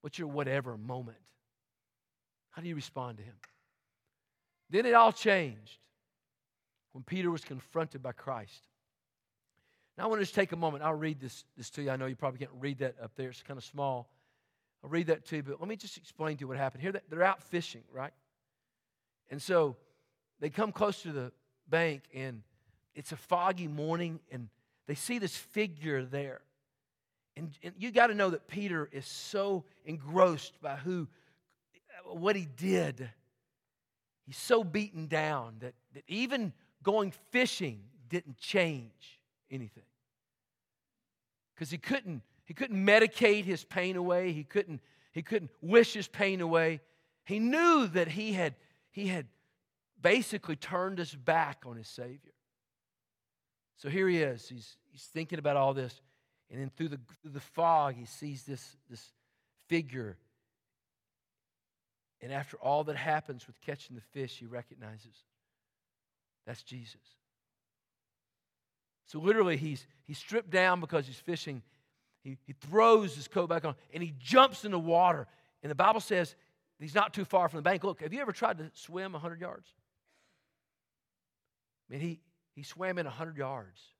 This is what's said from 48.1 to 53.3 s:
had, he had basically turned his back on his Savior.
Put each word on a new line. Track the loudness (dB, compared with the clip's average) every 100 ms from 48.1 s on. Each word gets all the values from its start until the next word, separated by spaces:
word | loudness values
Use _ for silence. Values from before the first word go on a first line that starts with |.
| 0 -2
had, | 0 -2 -4 _ _ _
he | -6 -2
had | -2 -6 _ _ _ _ _ _ _
basically | 4 4 2 -6 -6 -8
turned | -4 -2 -2 -4
his | -6
back | -4 2 2 2 -4 -12
on | -12
his | -12
Savior. | -12 -12 -14 _ _ _ _ _ _ _ _ _ _ _